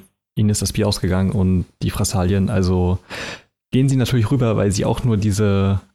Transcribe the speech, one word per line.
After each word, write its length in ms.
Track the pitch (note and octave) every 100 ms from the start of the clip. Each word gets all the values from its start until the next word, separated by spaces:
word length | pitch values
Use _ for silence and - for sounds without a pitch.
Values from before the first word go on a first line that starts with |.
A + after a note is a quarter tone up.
| - _ _ -
ihnen 140 | G#2
ist 120 | G#2
das 120 | G2+
Bier 160 | - G#2
ausgegangen 420 | G2+ F#2+ F#2 F#2+
und 340 | G2+ F#2 F#2 F2 _
die 80 | E2
Fressalien, 580 | - G2 G2 F2+ G2 F#2+
also 500 | G#2 F#2 F#2 F2+ F#2 - - - - _ _ _
gehen 160 | B2+ C3+
sie 80 | C3
natürlich 340 | A#2+ B2+ G#2+
rüber, 260 | C#3 A#2+ G#2+
weil 140 | G#2
sie 120 | G2
auch 200 | A2 A2+
nur 120 | B2 G#2+
diese 640 | G#2+ G2 G#2+ G2 F#2+ G2 -